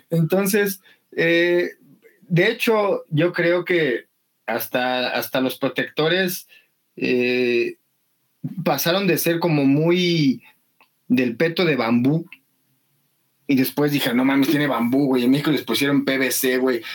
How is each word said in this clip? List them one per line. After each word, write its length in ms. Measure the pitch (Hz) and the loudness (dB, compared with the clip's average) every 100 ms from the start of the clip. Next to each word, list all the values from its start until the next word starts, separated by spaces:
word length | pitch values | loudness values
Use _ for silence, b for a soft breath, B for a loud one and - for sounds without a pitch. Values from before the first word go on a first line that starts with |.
| - | -2
Entonces, 680 | 165 156 190 196 208 202 190 b b _ | 0 2 0 0 0 0 -4 b b _
eh, 580 | - 165 170 175 175 175 - _ _ _ _ - | -2 0 2 2 0 -2 -8 _ _ _ _ -2
de 220 | 170 208 | 0 0
hecho, 540 | 240 233 220 202 - - | 0 0 2 2 -2 -2
yo 240 | 151 175 | 0 0
creo 320 | 180 170 180 | 0 0 0
que 420 | 175 175 143 113 - _ _ _ - | 0 0 0 -2 -8 _ _ _ -8
hasta, 640 | 117 - 127 127 127 123 | -6 -4 -4 -2 -2 -4
hasta 320 | 117 113 135 | -6 -4 -4
los 160 | 131 - | -4 -4
protectores, 880 | 131 139 123 - 156 185 185 185 - b b _ _ - | -4 -4 -6 -2 0 0 -2 -6 -14 b b _ _ -6
eh, 840 | 127 123 123 123 123 120 117 - _ _ _ _ _ _ - - | -2 0 0 0 0 0 -2 -6 _ _ _ _ _ _ -12 -6
pasaron 420 | - - 170 190 202 | -2 -2 0 0 0
de 100 | 156 | 0
ser 220 | 170 165 | 0 0
como 240 | 170 147 | 0 2
muy 800 | 139 143 165 180 175 165 135 120 b _ _ _ _ _ - | 2 2 2 2 2 2 2 0 b _ _ _ _ _ -2
del 280 | 127 123 113 | 0 0 -2
peto 280 | 165 165 | -2 0
de 120 | 170 131 | 0 0
bambú, 520 | 113 120 131 160 - - _ _ _ _ _ _ _ _ _ _ - | 2 2 2 0 -4 -18 _ _ _ _ _ _ _ _ _ _ 0
y 100 | 131 | 0
después 360 | 131 - 147 | 0 0 0
dije, 200 | 143 131 | 0 0
"No 140 | 120 135 | 0 2
mames, 220 | 139 135 | 2 2
tiene 160 | 147 143 | 2 0
bambú, 400 | 113 120 135 139 | -2 0 0 2
güey". 180 | 127 | 2
En 60 | 120 | 2
México 200 | 143 151 | 2 2
les 120 | 131 | -2
pusieron 420 | - 113 143 139 | -2 -2 0 0
P 140 | 135 135 | 0 0
V 120 | 131 | -2
C, 280 | - 131 127 | 0 0 2
güey. 240 | 131 117 B | 0 -2 B